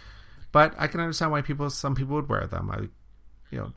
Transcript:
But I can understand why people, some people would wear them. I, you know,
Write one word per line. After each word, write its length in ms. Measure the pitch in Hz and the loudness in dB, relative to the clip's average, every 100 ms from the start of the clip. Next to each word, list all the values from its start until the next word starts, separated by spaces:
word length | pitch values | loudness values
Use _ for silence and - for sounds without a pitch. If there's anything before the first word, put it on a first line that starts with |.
| - - - - - | -14 -16 -16 -14 2
But 220 | 147 156 - | 6 6 6
I 100 | 151 | -2
can 120 | 170 | 0
understand 320 | 165 156 160 | -2 0 2
why 100 | 147 | 2
people, 280 | 139 143 143 | 0 -2 -2
some 260 | - 143 131 | -2 0 0
people 200 | 135 147 | 2 0
would 140 | 147 | 0
wear 160 | 101 92 | 0 0
them. 220 | 87 95 | -2 -2
I, 100 | 98 101 - - - - - - | -4 -6 -10 -20 -20 -20 -20 -10
you 80 | - | -8
know, 140 | - | -6